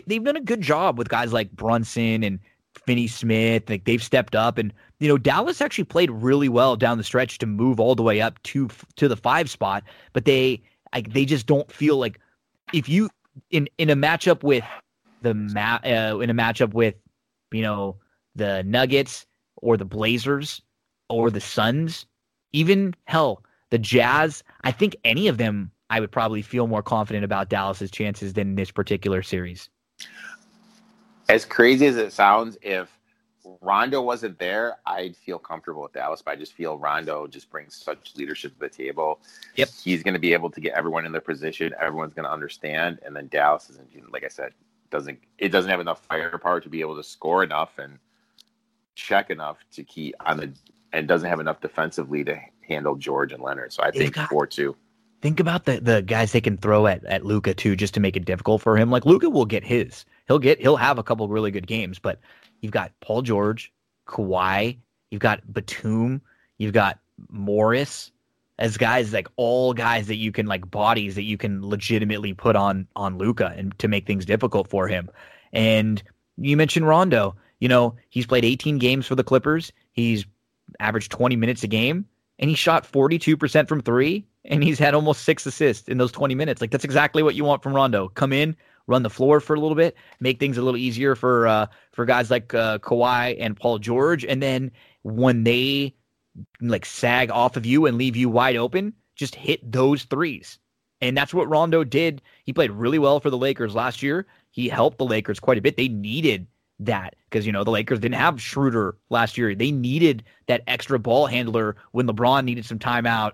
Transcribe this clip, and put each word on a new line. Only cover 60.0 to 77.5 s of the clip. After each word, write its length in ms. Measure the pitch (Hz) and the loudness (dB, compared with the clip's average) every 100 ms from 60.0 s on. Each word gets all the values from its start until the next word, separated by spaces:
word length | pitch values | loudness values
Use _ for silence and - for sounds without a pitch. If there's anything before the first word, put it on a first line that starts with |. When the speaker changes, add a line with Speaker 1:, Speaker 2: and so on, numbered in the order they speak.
| - _ - | -20 _ 0
Speaker 1:
He'll 120 | 147 | 2
get, 220 | 131 156 | 4 4
he'll 160 | 131 143 | 4 4
have 200 | 123 127 | 2 0
a 60 | |
couple 240 | 110 113 104 | -2 -4 -2
really 240 | 107 104 | -2 -2
good 160 | 98 90 | -4 -6
games, 320 | 113 92 92 | -6 -6 -6
but 200 | 101 92 _ _ _ _ | -8 -8 _ _ _ _
you've 100 | 107 | -6
got 200 | 104 92 - | -4 -6 -10
Paul 200 | - 113 | -4 -4
George, 500 | 127 101 104 113 - _ _ _ - | 0 0 0 -2 -10 _ _ _ -10
Kawhi, 720 | - 98 92 92 98 113 123 _ _ _ | -6 -2 0 0 0 -2 -6 _ _ _
you've 100 | 101 | -2
got 200 | 113 101 - | 0 0 -4
Batum, 720 | 107 - - 110 110 117 131 - _ _ - | -10 -8 -8 -2 0 0 -2 -8 _ _ -8
you've 140 | 107 | 0
got 260 | 107 98 - _ - - | 2 2 0 _ -20 -16
Morris 800 | 104 101 104 107 123 139 - - _ _ _ _ - | -8 -2 2 4 2 -2 -8 -18 _ _ _ _ -6
as 180 | 113 104 | -4 0
guys, 340 | 117 127 110 | 2 2 0
like, 160 | 107 92 - | -4 -6 -2
all 380 | 117 123 127 | 0 2 0
guys 340 | 120 117 117 104 | 0 0 0 -2
that 80 | 110 | -4
you 160 | 110 | -4
can, 140 | 104 104 | -2 -2
like, 260 | 95 90 | -4 -6
bodies 440 | 104 104 113 101 98 | 0 2 2 -2 -6
that 80 | |
you 140 | 104 104 | -6 -4
can 300 | 107 98 98 | -4 -6 -4
legitimately 640 | 104 - 110 104 107 104 | -6 -2 0 0 -2 -6
put 220 | 92 117 107 | -2 2 4
on, 320 | 101 95 92 - | 2 0 -6 -6
on 220 | 98 92 | -4 -2
Luka 360 | 104 117 92 - | -2 0 -4 -4
and 200 | 98 - | -8 -4
to 100 | 107 | -2
make 180 | 101 - | -2 -2
things 180 | 98 90 | -4 0
difficult 440 | 107 117 107 - | 0 0 -2 -2
for 180 | 101 92 | -2 -2
him. 220 | 92 90 - - - _ | -2 -6 -14 -20 -20 _
And 500 | 113 110 110 110 104 - _ _ - | 0 4 4 2 -2 -6 _ _ -6
you 180 | 139 147 | 0 2
mentioned 320 | 156 - 156 | 2 2 4
Rondo. 480 | 160 185 120 101 95 _ | 6 6 2 2 -4 _